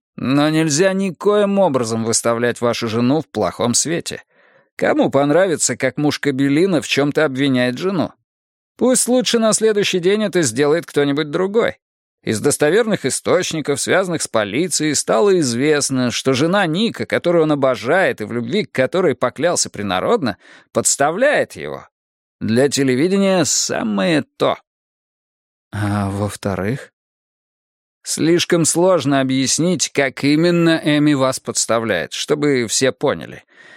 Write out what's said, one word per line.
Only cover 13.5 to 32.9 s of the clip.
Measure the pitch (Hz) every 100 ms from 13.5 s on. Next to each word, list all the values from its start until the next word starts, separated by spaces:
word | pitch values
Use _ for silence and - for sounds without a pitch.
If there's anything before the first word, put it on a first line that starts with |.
| 160 143 139
связанных | - 160 190 160
с | -
полицией, | 113 101 110 175 - 156
стало | 139 - 208 202 185
известно, | 135 117 147 147 - 131 123
что | - 135
жена | 127 165 202 180
Ника, | 156 226 - 113
которую | - 170 175
он | 156
обожает | 147 131 117 110 180 165 113
и |
в | 107
любви | 117 117 190
к | -
которой | - 131 180 185
поклялся | 123 123 - 160 170 -
принародно, | - 104 92 95 233 131 - - - _
подставляет | - - - 143 175 277 220 120
его. | 92 73 69 - _ _ _ _ _
Для | 101 113 139
телевидения | 127 135 123 175 196 196 185
самое | 143 - - - - - 185 151 - -
то». | 131 - _ _ _ _ _ _ _ _ _ _ _
«А | 101 104 104 98
во-вторых?» | 98 104 - 104 92 98 135 - _ _ _ _ _ _ _ _ _ _ _
«Слишком | - - 156 170 - 175
сложно | 156 160 185 175 131 139
объяснить, | 131 131 131 - 170 165 -
как | - 139 -
именно | 143 151 170 170 165 160
Эми | 156 147 147
вас | 143 131 131
подставляет, | - 110 - 113 113 90 73
чтобы | - - 147 147 131 113
все | - 131